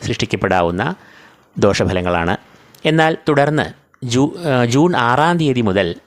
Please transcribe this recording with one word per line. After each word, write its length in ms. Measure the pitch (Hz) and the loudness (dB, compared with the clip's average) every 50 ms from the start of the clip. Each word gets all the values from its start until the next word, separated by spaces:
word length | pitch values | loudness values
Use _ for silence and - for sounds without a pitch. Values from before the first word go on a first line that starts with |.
| - | -8
സൃഷ്ടിക്കപ്പെടാവുന്ന 920 | - - - 117 - - 95 95 98 92 92 87 85 87 90 117 151 190 - - - - - - - - _ _ _ _ | -8 -4 -4 -4 -4 -2 -4 0 0 2 2 2 0 0 -2 -4 -4 -6 -8 -14 -20 -20 -20 -20 -20 -20 _ _ _ _
ദോഷഫലങ്ങളാണ്. 800 | - 104 101 98 - 110 92 90 90 87 90 87 85 82 87 98 - - - - - - - - - - | 0 2 2 2 2 -2 -2 -2 -2 -2 0 -2 0 0 -2 -2 -4 -8 -18 -20 -20 -20 -20 -20 -6 -2
എന്നാൽ 320 | 165 156 160 160 160 165 - - - | 0 2 2 2 2 0 -2 -2 0
തുടർന്ന് 360 | 147 139 143 147 151 151 95 - - _ _ _ _ _ - | 2 2 2 2 0 -2 -4 -4 -10 _ _ _ _ _ -8
ജൂ-, 320 | 123 113 127 139 160 - | -2 0 0 0 0 -2
ആ, 280 | - 175 156 131 127 120 | -6 -4 -2 0 0 0
ജൂൺ 300 | 117 120 139 160 180 175 | 2 2 2 2 2 2
ആറാം 420 | 135 120 117 123 139 151 170 175 | 2 2 2 2 2 2 2 0
തീയതി 240 | 170 160 143 131 123 | 0 0 0 0 0
മുതൽ 340 | 117 104 92 98 95 85 82 - _ | 0 0 0 0 0 -2 -4 -10 _